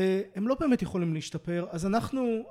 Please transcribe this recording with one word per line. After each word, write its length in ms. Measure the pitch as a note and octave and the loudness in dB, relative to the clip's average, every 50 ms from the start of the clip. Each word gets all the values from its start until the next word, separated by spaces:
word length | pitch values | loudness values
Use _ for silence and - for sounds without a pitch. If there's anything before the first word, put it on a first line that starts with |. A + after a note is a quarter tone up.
| F#3 F#3+ F#3+ F#3+ G3 - - | 4 4 4 2 0 -2 -4
הם 140 | F#3+ G3+ A#3+ | -2 0 2
לא 80 | C4+ C4+ | 2 2
באמת 220 | E4 C#4+ B3 - | 2 2 2 0
יכולים 320 | F#3 C#3+ - F#3 F3 E3+ D#3+ | 0 -2 0 0 0 0 0
להשתפר, 520 | D#3 - - - E3 - F3 F3 F3 F3 - | -2 -4 -6 -8 -6 -4 -2 -2 -2 -2 -2
אז 160 | - E3 E3+ | -4 -2 0
אנחנו, 560 | G3 G3+ A#3 A#3 - - C4 B3+ A#3+ A3+ A3 B3 - | 2 2 2 0 0 -2 0 0 0 0 -2 -4 -4